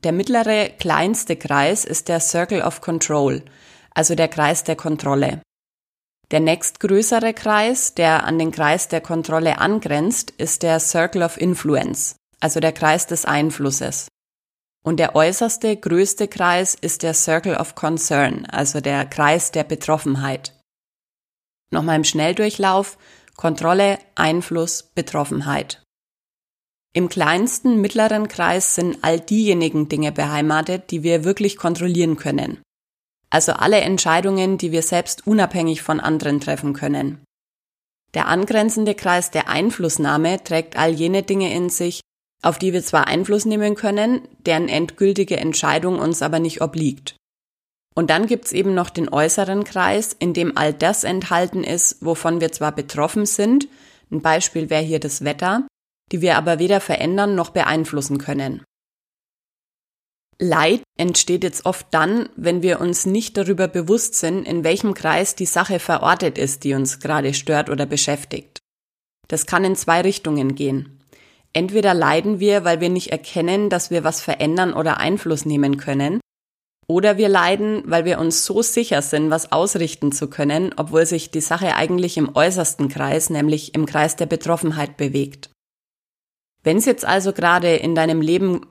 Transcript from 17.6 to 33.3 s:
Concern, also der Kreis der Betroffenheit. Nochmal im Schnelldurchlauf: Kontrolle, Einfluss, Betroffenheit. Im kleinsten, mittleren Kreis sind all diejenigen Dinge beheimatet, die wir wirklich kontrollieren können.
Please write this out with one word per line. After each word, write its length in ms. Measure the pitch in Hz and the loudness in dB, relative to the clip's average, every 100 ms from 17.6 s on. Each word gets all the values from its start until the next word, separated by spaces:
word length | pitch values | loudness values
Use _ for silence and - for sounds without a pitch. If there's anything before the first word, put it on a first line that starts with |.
| - - | -4 -4
Concern, 720 | 156 160 - 143 139 - - | -4 -2 0 2 2 -2 -6
also 340 | - 143 151 | -4 -2 -2
der 240 | 139 139 139 | -2 -2 -4
Kreis 460 | - 147 165 - | 0 2 2 0
der 120 | 160 | -4
Betroffenheit. 960 | 151 151 - 156 151 135 139 135 - _ _ _ _ _ _ _ _ _ _ _ _ | -4 -4 -2 0 0 -2 -2 -6 -10 _ _ _ _ _ _ _ _ _ _ _ _
Nochmal 280 | 160 156 160 | -2 0 2
im 60 | |
Schnelldurchlauf: 960 | 156 156 156 185 214 214 196 190 196 - _ - _ - | 2 0 0 2 -2 0 2 2 0 -8 _ -20 _ -4
Kontrolle, 640 | 170 160 165 185 202 196 _ - | -4 0 2 4 4 2 _ -2
Einfluss, 720 | 160 170 170 170 165 - - - | 0 0 -2 -2 -2 -4 -8 -8
Betroffenheit. 880 | - 156 143 139 143 143 131 - _ _ _ _ _ _ _ _ _ _ _ - | -4 -4 -4 -4 -4 -4 -6 -12 _ _ _ _ _ _ _ _ _ _ _ -2
Im 140 | 180 | -2
kleinsten, 680 | 185 151 175 240 - 262 226 | 0 0 2 0 0 2 2
mittleren 480 | 202 226 220 214 214 | 2 2 2 2 -4
Kreis 460 | - 170 180 185 | -2 0 0 0
sind 240 | - 175 - | 0 -2 -2
all 160 | - 165 | 0 0
diejenigen 680 | 165 208 214 175 160 156 151 | 0 0 4 2 2 0 -2
Dinge 240 | 151 151 | -2 -2
beheimatet, 760 | 147 147 147 151 156 160 180 - | -2 -2 0 0 0 0 -4 -4
die 140 | 170 | -4
wir 200 | 160 170 | 2 2
wirklich 340 | 160 196 202 196 | 2 0 -2 0
kontrollieren 600 | 170 175 180 170 165 156 | -2 0 0 2 2 0
können. 420 | 151 139 147 - _ _ _ _ _ _ _ | -2 -2 -4 -8 _ _ _ _ _ _ _